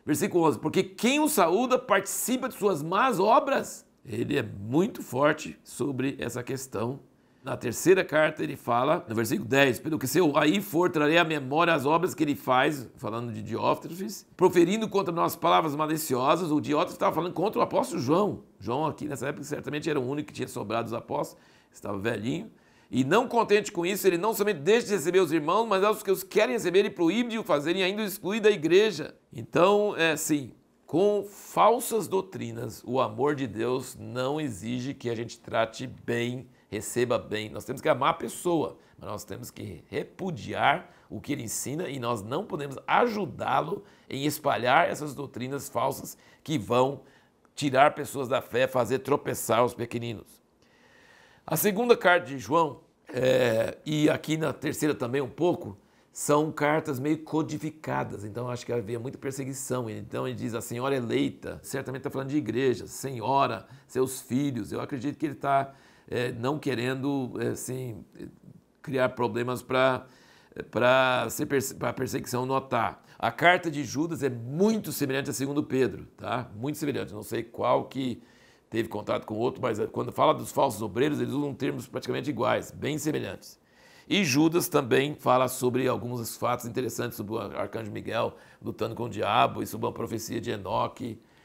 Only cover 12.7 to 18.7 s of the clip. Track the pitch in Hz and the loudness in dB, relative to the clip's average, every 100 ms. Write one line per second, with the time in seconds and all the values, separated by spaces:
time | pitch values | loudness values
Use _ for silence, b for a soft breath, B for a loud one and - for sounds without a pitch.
12.7 | 147 107 - 107 113 120 107 101 107 110 | 0 -8 -10 -6 -6 -6 -8 -6 0 0
13.7 | 147 151 170 208 196 - - - 175 170 | 0 -4 -10 -10 -10 -14 2 4 6 6
14.7 | 220 220 196 170 170 170 - 165 180 160 | 4 0 0 0 0 0 2 4 4 4
15.7 | 143 151 156 - 127 135 165 175 147 123 | 0 -2 -2 0 2 4 2 2 0 2
16.7 | 147 175 - 196 160 175 156 196 - - | 0 0 0 0 0 -2 -2 -2 0 0
17.7 | 175 247 - 123 170 208 127 - - 98 | 0 0 -2 2 2 2 -2 -12 -12 -4